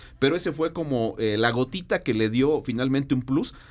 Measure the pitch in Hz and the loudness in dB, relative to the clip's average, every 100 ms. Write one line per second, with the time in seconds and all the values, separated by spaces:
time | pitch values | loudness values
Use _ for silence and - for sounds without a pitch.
0 | - - 135 170 170 143 165 165 156 123 | -16 0 2 2 -2 -2 -2 -2 -2 0
1 | 113 - 110 104 117 117 127 185 175 - | 0 0 0 2 2 2 -2 -4 -4 -2
2 | - 110 110 117 139 151 - 117 131 135 | 0 2 2 2 2 2 -2 -2 0 0
3 | 139 127 123 139 254 - - | 0 -2 0 -2 -2 -8 -16